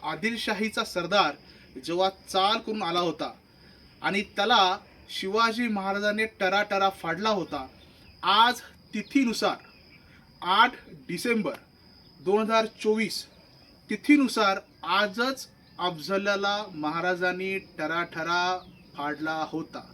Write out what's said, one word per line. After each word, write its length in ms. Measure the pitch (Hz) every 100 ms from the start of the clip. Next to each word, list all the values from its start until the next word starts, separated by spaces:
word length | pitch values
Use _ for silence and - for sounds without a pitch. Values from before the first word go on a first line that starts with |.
| -
आदिलशाहीचा 720 | 156 214 226 - 196 220 233
सरदार 960 | 214 180 170 202 156 - - - - 131
जेव्हा 300 | 156 175 190 190 -
चाल 280 | 190 196 226
करून 240 | 226 214
आला 160 | 170 175
होता 320 | 170 151 139 - _ _ - - - -
आणि 200 | 170 196 202 -
त्याला 420 | 208 214 185 196 - - - -
शिवाजी 480 | 190 214 233 220 240
महाराजांनी 580 | 202 190 202 208 208 220 -
टराटरा 500 | 190 196 208 196 196 190
फाडला 280 | 165 170 214
होता, 360 | 202 156 147 131 - - - - -
आज 380 | 175 208 240 240 - - -
तिथीनुसार 800 | 214 - 277 247 - 202 - - - - - - - - -
आठ 300 | 175 202 254 - - 156 -
डिसेंबर 460 | 175 240 226 147 - - _ - - - -
दोन 220 | 143 208
हजार 240 | 220 220 220 -
चोवीस 400 | 214 220 202 - - - - - - - -
तिथीनुसार 680 | 208 - 285 254 233 196 196 - _ 165
आजच 520 | 196 208 202 254 269 - - - -
अफझल्याला 760 | 175 160 147 196 202 196 202 208 208
महाराजांनी 840 | 160 151 170 180 180 180 180 190 190 - -
टराटरा 800 | 156 170 170 165 165 175 180 185 - - - -
फाडला 400 | 143 147 156 160 156
होता. 320 | 160 147 123 -